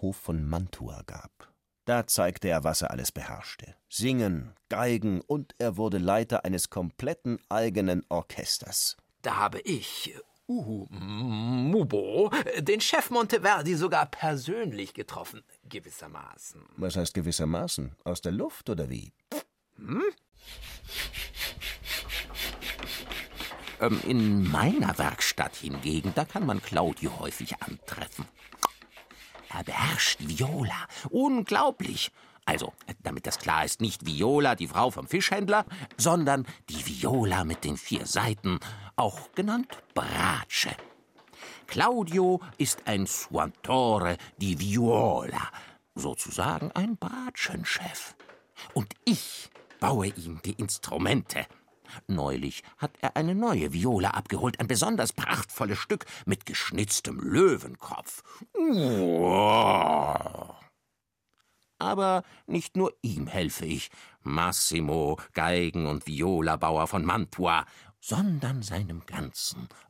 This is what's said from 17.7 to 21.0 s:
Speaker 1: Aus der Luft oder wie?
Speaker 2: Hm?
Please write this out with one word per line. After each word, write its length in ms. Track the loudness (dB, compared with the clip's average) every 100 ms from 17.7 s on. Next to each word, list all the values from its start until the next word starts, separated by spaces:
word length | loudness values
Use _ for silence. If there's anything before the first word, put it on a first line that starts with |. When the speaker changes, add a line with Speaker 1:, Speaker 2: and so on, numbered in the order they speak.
| -4 -6 -8
Speaker 1:
Aus 180 | -6 -4
der 100 | -2
Luft 380 | -2 -2 -6 -6
oder 180 | -4 -4
wie? 240 | -6 -10 -18 _ -8 -8 _ _ -16
Speaker 2:
Hm? 260 | -8 -4 -4 -6 _ _ -20 -16 -14 -14 -12 -10